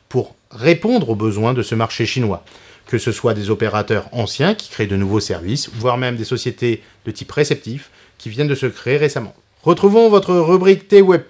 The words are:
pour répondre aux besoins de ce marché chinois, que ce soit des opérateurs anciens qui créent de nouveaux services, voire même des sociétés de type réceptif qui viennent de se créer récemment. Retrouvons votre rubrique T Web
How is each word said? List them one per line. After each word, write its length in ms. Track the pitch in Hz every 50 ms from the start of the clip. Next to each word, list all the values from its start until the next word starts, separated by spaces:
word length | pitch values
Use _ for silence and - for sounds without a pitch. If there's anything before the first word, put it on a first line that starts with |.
| _ -
pour 280 | - 127 - - - _ _ _
répondre 580 | - 113 117 156 170 165 - 220 254 233 156 117
aux 60 | 113
besoins 380 | 101 110 110 98 104 110 117 131
de 100 | 123 107
ce 100 | - 117
marché 320 | 110 113 104 - - 120
chinois, 380 | - - 131 120 104 92 85 - - - - - - - - _
que 140 | - - 113
ce 120 | - 120
soit 220 | 104 - - 120 110
des 160 | 104 101 98
opérateurs 580 | 110 98 113 107 101 107 104 - 107 101 - -
anciens 420 | - 120 107 - - - 139 185 220
qui 160 | - - -
créent 160 | - - 110
de 120 | 95 101 95
nouveaux 240 | 98 95 101 107
services, 480 | - - 95 82 82 92 120 156 - - -
voire 240 | 113 113 127 120 127
même 180 | 127 123 120
des 100 | 113 110
sociétés 580 | - 123 113 - 127 110 - 123 120 113 107 - _ _ _ -
de 60 | 113
type 200 | 107 - - -
réceptif 580 | - 143 151 - 151 - - 110 117 139 - - _ _ _ _ _ _
qui 100 | - 117
viennent 180 | 104 123 147 147
de 60 | 139
se 140 | 131 135 120
créer 300 | - - - 120 135 147
récemment. 360 | 151 147 - 135 113 95 - _ _ _ _ _ -
Retrouvons 460 | 160 170 165 - 202 202 226 233 220
votre 260 | 208 196 - 175 180
rubrique 540 | 180 165 160 180 185 180 190 196 190 - -
T 120 | 208 202
Web 200 | 196 185 180 165 - -